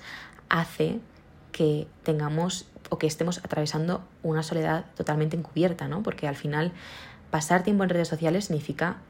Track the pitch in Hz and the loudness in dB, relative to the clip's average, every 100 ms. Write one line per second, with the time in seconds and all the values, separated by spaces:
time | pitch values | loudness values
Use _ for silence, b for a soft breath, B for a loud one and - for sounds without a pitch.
0 | B B B B - 165 170 - 156 208 | B B B B 0 0 0 0 -2 -2
1 | - - - - - - 156 151 156 - | -10 -20 -20 -20 -10 0 2 2 -4 -6
2 | - 151 151 156 180 - - - - 165 | -2 0 0 0 0 -4 -10 -14 -6 0
3 | 156 156 165 175 - - 151 156 165 180 | 0 0 -2 -2 -4 -2 -2 0 0 -2
4 | - - 165 156 160 165 160 160 - - | -6 -6 -2 0 0 0 0 0 -2 -6
5 | - 151 156 170 156 - 180 170 139 160 | 0 2 2 0 -2 4 4 2 -4 -2
6 | 214 - 147 139 147 151 170 B B B | -4 -2 -4 -4 -2 0 0 B B B
7 | B B - 156 147 180 180 202 185 175 | B B -4 -2 4 4 6 4 4 4
8 | 165 156 160 180 208 156 139 - 165 180 | 2 2 2 2 2 -2 -2 -2 -2 -4